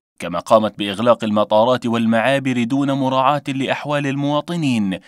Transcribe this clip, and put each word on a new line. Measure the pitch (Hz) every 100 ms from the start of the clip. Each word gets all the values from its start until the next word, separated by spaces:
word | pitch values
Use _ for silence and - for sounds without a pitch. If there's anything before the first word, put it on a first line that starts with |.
| - _
كما | 87 85
قامت | - 110 107 -
بإغلاق | 104 98 120 113
المطارات | 110 104 104 107 117 127 120
والمعابر | 117 113 113 117 139 131 123
دون | 117 135 139
مراعاة | 139 131 131 131 147 143
لأحوال | 135 131 127 143 147 139
المواطنين | 139 143 147 147 175 143 117 98 92